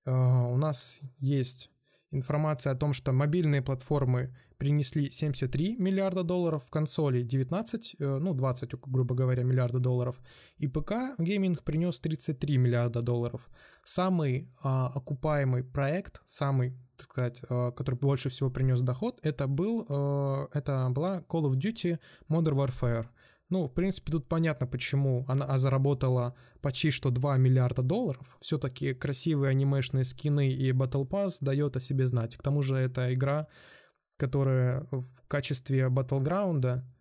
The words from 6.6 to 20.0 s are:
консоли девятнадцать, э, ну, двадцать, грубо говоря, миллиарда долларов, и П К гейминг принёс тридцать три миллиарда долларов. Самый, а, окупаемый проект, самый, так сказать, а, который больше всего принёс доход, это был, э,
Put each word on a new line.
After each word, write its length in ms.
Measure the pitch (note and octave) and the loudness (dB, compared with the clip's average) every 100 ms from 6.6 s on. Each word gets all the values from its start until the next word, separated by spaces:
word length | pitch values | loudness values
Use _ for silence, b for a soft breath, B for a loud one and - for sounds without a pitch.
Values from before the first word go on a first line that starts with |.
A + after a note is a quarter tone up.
| - | -2
консоли 520 | D#3 D3+ - D3+ B2 | -2 0 2 2 2
девятнадцать, 720 | A#2+ C3+ C3 E3+ A3+ A3+ - - | 0 0 0 -2 -2 -6 -8 -6
э, 60 | C#3 | -2
ну, 280 | C3+ F3 | 0 -2
двадцать, 400 | C#3 C3 B2+ B2+ B2 | 0 0 -2 -6 -10
грубо 380 | C3+ C3 B2 | -4 0 0
говоря, 300 | B2 C3 B2+ | 2 2 2
миллиарда 360 | B2 B2+ B2 B2 | 2 2 2 2
долларов, 420 | B2+ B2 B2 B2+ B B B B | 0 0 -2 -6 B B B B
и 100 | D3 | -4
П 140 | C3+ | -2
К 340 | - G#3+ C4 - | -2 -2 -4 -2
гейминг 460 | E3 G3+ F#3+ F3 | 0 2 2 0
принёс 360 | - D3+ F3 E3 | -2 0 0 -2
тридцать 400 | D#3+ D#3 - C#3 | -4 -4 -4 -4
три 180 | D3 C#3 | 0 4
миллиарда 440 | B2+ A#2+ A#2+ A#2 | 4 4 0 -2
долларов. 480 | A#2 A#2+ A#2+ B2 - B B B | -2 0 -2 -6 -14 B B B
Самый, 680 | - - F#3 F#3 D3 B2+ E3 _ | -4 0 2 2 0 -2 -4 _
а, 260 | C3+ C3 B2+ | -2 0 0
окупаемый 760 | C3+ - C#3 D#3 D3 C3+ B2 | -4 -6 -4 0 0 2 0
проект, 580 | B2+ C3 C#3 E3 G3+ - _ | -2 -2 -2 -2 -6 -16 _
самый, 520 | - C#3+ C3+ B2 B2+ - _ | -4 0 2 0 -4 -20 _
так 120 | - | -10
сказать, 320 | - B2 B2 - | -4 -4 -4 -4
а, 220 | B2 B2 | -2 -2
который 240 | B2+ C3+ B2 | -2 -4 0
больше 340 | C#3 C#3 - | 2 2 0
всего 220 | - C3+ | 0 -2
принёс 300 | B2+ C3 B2+ | 0 2 2
доход, 380 | B2+ B2+ A3 - | 0 0 -4 -2
это 240 | D#3 D3 C#3 | -4 -2 -2
был, 380 | C#3 F#3+ A3+ - | 0 0 -2 -2
э, 580 | C#3+ | -2